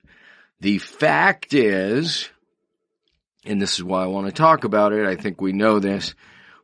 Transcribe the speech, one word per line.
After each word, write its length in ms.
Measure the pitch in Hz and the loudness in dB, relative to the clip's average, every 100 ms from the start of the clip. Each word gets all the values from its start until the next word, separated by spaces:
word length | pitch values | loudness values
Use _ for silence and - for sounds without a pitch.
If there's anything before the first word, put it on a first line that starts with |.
| _ _ - - _ - | _ _ -20 -20 _ -6
the 200 | 98 101 | -2 -2
fact 720 | - - 151 151 180 190 - | -4 -2 0 2 2 0 -2
is, 720 | 143 110 95 98 120 165 147 - _ _ _ _ _ _ _ _ _ _ _ - | 2 2 2 0 -2 -2 -6 -8 _ _ _ _ _ _ _ _ _ _ _ -6
and 160 | 104 | -2
this 140 | 98 - | -2 -4
is 80 | 90 | -2
why 180 | 92 | -2
I 40 | 92 | -2
want 200 | 98 98 | -4 -4
to 60 | |
talk 320 | 95 160 160 117 | 2 2 4 2
about 260 | 107 104 | 2 2
it, 160 | 107 104 | 2 -2
I 80 | 92 | -2
think 240 | 104 87 | -6 -4
we 140 | 95 | -4
know 260 | 98 110 107 | 0 2 2
this, 340 | 98 98 - - - - - - | 0 -4 -6 -12 -20 -20 -20 -14